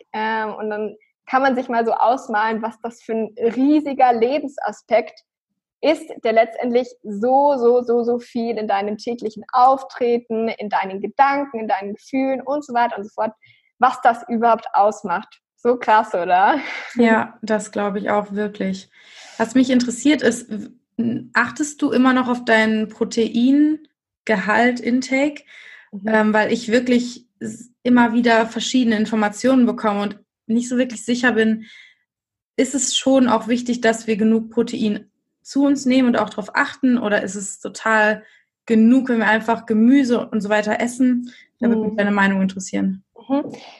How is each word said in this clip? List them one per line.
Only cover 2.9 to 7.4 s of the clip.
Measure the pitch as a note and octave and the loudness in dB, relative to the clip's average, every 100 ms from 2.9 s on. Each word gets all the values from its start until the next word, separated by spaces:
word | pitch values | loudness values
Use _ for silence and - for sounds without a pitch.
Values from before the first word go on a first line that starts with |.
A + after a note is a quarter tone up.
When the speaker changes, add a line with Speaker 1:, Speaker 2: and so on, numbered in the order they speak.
| - | -12
Speaker 1:
für | - | -8
ein | A3+ G#3+ - | -6 -6 -2
riesiger | A3+ A#3+ C#4 D4+ C#4+ C4+ B3+ | -2 2 2 2 0 2 2
Lebensaspekt | A#3 A#3+ D4 C#4 - - - _ A3 A3+ - _ _ _ _ _ _ | 4 0 0 -4 -8 -10 -10 _ 0 0 -12 _ _ _ _ _ _
ist, | C#4+ D#4 - - | 0 0 -4 -6
der | A#3 | 0
letztendlich | A3 A#3 - B3 A#3+ A#3+ - | 2 2 -2 -2 -2 -2 -10
so, | G#3+ G3+ A#3+ C4+ | -12 -4 2 4